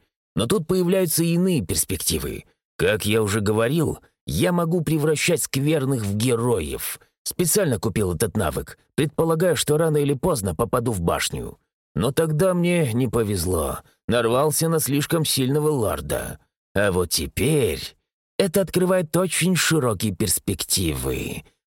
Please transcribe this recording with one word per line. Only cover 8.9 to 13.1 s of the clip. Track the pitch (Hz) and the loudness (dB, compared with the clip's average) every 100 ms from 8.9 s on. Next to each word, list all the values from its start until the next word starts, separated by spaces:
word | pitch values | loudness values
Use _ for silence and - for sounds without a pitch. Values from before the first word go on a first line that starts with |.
| - | -2
предполагая, | 151 - 165 160 185 139 | -2 0 0 2 2 2
что | - 151 | 2 2
рано | 165 147 | 2 2
или | 143 | 2
поздно | 139 185 131 95 80 | 0 0 0 -2 -2
попаду | 117 123 120 | 0 0 0
в | 95 | 0
башню. | 85 76 - 69 - - _ _ _ 76 | 0 0 -2 -6 -10 -14 _ _ _ -2
Но | 120 | 0
тогда | 160 160 151 190 | 2 0 2 2
мне | 175 175 175 135 | 2 2 2 2
не | 117 | 0
повезло. | 123 | 0